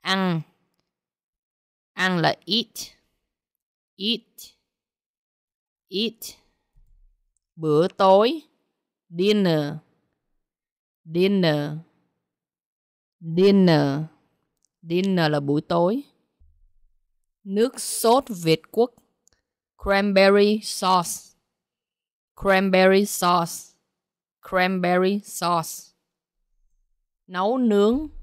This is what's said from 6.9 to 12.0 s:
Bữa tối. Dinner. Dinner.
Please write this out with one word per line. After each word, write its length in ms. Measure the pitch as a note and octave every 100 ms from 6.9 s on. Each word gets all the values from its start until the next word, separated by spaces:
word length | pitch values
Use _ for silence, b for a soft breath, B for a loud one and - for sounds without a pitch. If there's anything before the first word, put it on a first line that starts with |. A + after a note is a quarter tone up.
| _ _ _ _ _ _
Bữa 320 | - D#3+ D3 F#3
tối. 540 | - F#3+ G3 A#3 D#4 _ _ _ _ _ _ _
Dinner. 640 | E3+ G3 G#3 F#3 D#3 D3 D3+ _ _ _ _ _ _ _ _ _ _ _ _
Dinner. 680 | E3 E3 F#3+ G3+ E3+ D3 D3 D3+ - _